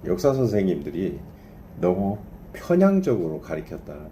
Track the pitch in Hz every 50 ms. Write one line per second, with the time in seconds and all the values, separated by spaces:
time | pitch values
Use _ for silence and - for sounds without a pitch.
0 | 78 78 90 95 - 139 135 131 131 113 104 104 98 95 87 73 71 73 73 85
1 | 95 87 - - - - - - - - - - - - - - 85 90 90 95
2 | 98 98 104 104 - - - - - - - - - - 175 180 190 196 196 190
3 | 185 156 120 98 87 80 78 76 - - 80 78 80 - 85 78 - 76 76 73
4 | 76 78